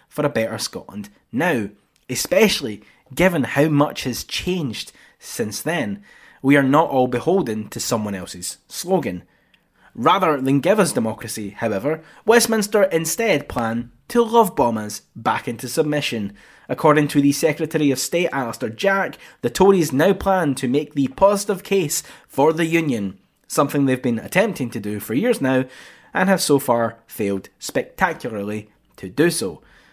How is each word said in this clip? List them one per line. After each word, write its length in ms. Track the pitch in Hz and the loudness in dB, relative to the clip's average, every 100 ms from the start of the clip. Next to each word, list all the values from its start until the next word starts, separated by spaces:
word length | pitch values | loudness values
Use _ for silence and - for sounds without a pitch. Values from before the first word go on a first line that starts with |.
| _ | _
for 160 | - | -4
a 60 | 117 | -2
better 300 | 117 113 113 | -2 -4 -4
Scotland 500 | - - - 101 101 _ _ | -8 -10 -12 -12 -14 _ _
now, 380 | 113 175 139 101 - _ _ _ | -2 0 0 -4 -10 _ _ _
especially 760 | 120 - 185 214 - 123 104 - _ _ 127 | -6 0 4 4 4 -4 -8 -14 _ _ 2
given 300 | 180 170 117 | 2 2 0
how 220 | - 156 | 2 4
much 360 | 147 147 - | 4 2 0
has 200 | 135 117 | -6 -6
changed 680 | - - - 180 143 107 - _ - _ | -8 -8 -4 -2 -4 -6 -12 _ -20 _
since 420 | - - 107 - | -16 -6 -6 -4
then? 440 | - 170 110 98 - - - _ | -4 -4 -4 -6 -12 -20 -20 _
We 120 | 135 143 | 4 4
are 60 | |
not 300 | 135 143 165 | 6 4 4
all 160 | 131 127 | 2 0
beholden 600 | 120 156 190 135 107 104 | 0 0 0 0 -4 -6
to 100 | - | -8
someone 340 | - 117 107 | -4 -2 -2
else's 460 | 98 90 87 87 - _ | -6 -10 -12 -12 -12 _
slogan. 560 | - 175 190 120 90 - _ _ _ _ _ _ - | -12 -2 -2 -2 -8 -12 _ _ _ _ _ _ -2
Rather 440 | 127 190 180 147 | 2 2 2 0
than 200 | 131 139 | 2 2
give 200 | 165 214 | 4 2
us 140 | 175 | 2
democracy, 560 | - 113 110 110 - 101 | 0 -2 -4 -10 -10 -10
however, 540 | - 117 101 123 156 - - - | -6 -4 -2 -4 -6 -8 -10 2
Westminster 560 | 233 226 220 208 214 | 4 4 0 0 2
instead 680 | 190 165 160 - 226 151 - | 2 2 -2 -2 0 0 -2
plan 420 | - 113 117 120 _ _ | -6 -4 -4 -8 _ _
to 120 | 240 | 0
love 340 | 226 233 208 - | 4 4 4 4
bomb 220 | 120 110 | 2 2
us 240 | 107 - - - | -6 -10 -16 -6
back 320 | 113 110 - | -2 -2 -4
into 200 | 113 123 | -8 -6
submission. 640 | 160 151 147 - 117 101 - - - _ | -2 0 0 -2 -4 -6 -10 -20 -20 _
According 380 | 127 156 151 147 | 0 4 4 4
to 120 | 147 | 4
the 100 | 143 | 2
Secretary 600 | 139 165 147 160 156 147 | 2 0 0 -2 0 0
of 80 | 127 | 0
State, 300 | - 170 180 | -2 -2 -2
Alistair 380 | 139 120 113 117 | -2 -6 -6 -8
Jack, 480 | 110 196 196 165 - - - | -2 0 0 -2 -6 -20 -6
the 80 | - | -6
Tories 420 | - 190 196 151 | 4 6 6 4
now 220 | 135 160 | 2 2
plan 400 | 175 196 190 160 131 | 2 2 0 0 -2
to 120 | 127 | 0
make 260 | 135 151 | 0 -2
the 140 | 143 131 | -2 -2
positive 540 | - 196 202 202 190 | 2 2 4 -2 -6
case 400 | - 196 151 - - - _ | 0 0 0 -4 -8 -20 _
for 260 | - 147 | 0 2
the 120 | 160 170 | 2 0
Union, 500 | 165 160 117 98 - _ _ _ | 0 0 -2 -4 -8 _ _ _
something 380 | - 139 147 139 | -2 0 2 2
they've 160 | 131 | 2
been 180 | 131 113 | 0 -2
attempting 500 | - 180 220 185 123 | -2 0 0 -2 -6
to 100 | 117 | -6
do 200 | 101 104 | -6 -6
for 160 | - 113 | -4 -2
years 260 | 226 233 | 0 0
now, 240 | 131 131 127 - - - _ | 2 0 0 -8 -20 -20 _
and 160 | - 190 | -2 0
have 120 | 185 | 0
so 180 | - 143 | 2 2
far 400 | - 117 113 - _ | 2 0 0 -4 _
failed 420 | - 101 98 - _ | -6 -4 -4 -6 _
spectacularly 1120 | - 139 - - 185 160 123 107 101 107 104 _ _ - | -6 -6 -6 -2 -2 -2 -8 -6 -6 -8 -10 _ _ -16
to 140 | 95 | -12
do 220 | 131 170 | 2 2
so. 300 | 165 98 - _ _ _ | 2 -6 -8 _ _ _